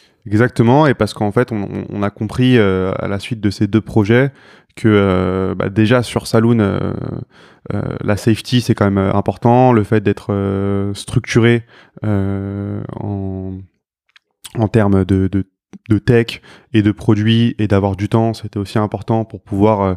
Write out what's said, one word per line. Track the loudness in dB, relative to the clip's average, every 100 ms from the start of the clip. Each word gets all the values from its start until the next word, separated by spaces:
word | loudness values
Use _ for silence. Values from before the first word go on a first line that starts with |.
| _ _
Exactement, | -2 0 2 2 4 4 4
et |
parce | 2 -2
qu'en | -2 -2
fait, | 0 -2
on, | -4
on, | -6 -8 -8
on | -4
a | -4
compris, | -4 -6 0 4 4
euh, | 4 2 -2 -4
à | -6
la | -8
suite | -8 -4
de | -4
ces | -2 0
deux | 0
projets | 0 0 2 2 2 -4 -18 -20 _ -4
que, | 2
euh, | 4 4 2 0 -2 -4 -4
bah, | -2
déjà | 0 2 2
sur | 0 -6 -2
Saloon, | 2 2 2
euh, | 2 0 -4 -6 -8 -10 -14 _ -20 _ -10
euh, | -6 -6 -6
la | -4 -2
safety, | 0 0 0 -2
c'est | 0 0
quand |
même, | 2 2
euh, | 0
important, | 0 -2 -2 2 4 6
le | 4
fait | 2 0
d'être, | 0 -2 -4
euh, | -2 -2 -2 -2 -4 -4
structuré, | -8 -6 -4 0 2 4 2 -2 -16 _ -10
euh, | -4 -2 -2 -4 -6 -8 -8 -8 -10
en, | -10 -8 -6 -6 -8 -10 -12 -16 _ _ _ _ _ _ _ -12
en | -2 0
termes | 2 2 2
de, | 2 2 0
de, | -2 -4 _ _ -16 -2
de | 0
tech | 2 2 2 -6 -18 -20 _
et | 0
de | 2
produits | 0 0 2 2 2 2 0
et | 0
d'avoir | 2 0 -2
du | -2
temps, | 0 0
c'était | -4 -8 -8
aussi | -4 -2
important | -2 -4 -4 -4
pour | -4 -10
pouvoir, | -8 2 2 4
euh, | 0